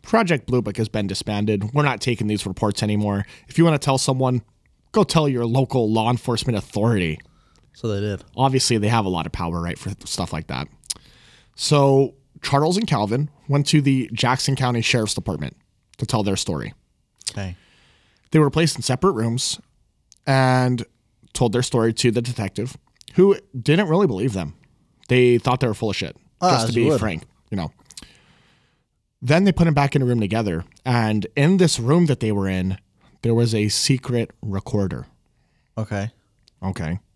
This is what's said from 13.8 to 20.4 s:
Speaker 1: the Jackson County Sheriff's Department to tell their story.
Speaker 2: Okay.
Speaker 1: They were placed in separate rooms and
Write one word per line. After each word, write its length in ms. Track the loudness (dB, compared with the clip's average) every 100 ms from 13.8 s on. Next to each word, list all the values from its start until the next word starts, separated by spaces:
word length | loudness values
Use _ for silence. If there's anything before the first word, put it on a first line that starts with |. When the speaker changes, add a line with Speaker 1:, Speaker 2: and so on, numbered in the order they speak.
Speaker 1:
the 260 | 4 0 -2
Jackson 420 | -2 0 0 -2 0
County 240 | 0 0
Sheriff's 340 | 0 0 0
Department 420 | -4 -6 -6 -8 -12 _ _ _ _
to 80 | -4
tell 160 | -2
their 140 | 0 -2
story. 360 | -4 -6 -8 -14 _ _ _ _ -12
Speaker 2:
Okay. 240 | -8 -10 -10 _ _ _ _ _ _ _
Speaker 1:
They 80 | 2
were 120 | 2
placed 260 | 2 0 -2
in 60 |
separate 300 | -4 2 2
rooms 480 | 2 -2 -2 -4 -8 -14 _ _ _ _ _ 0
and 580 | 2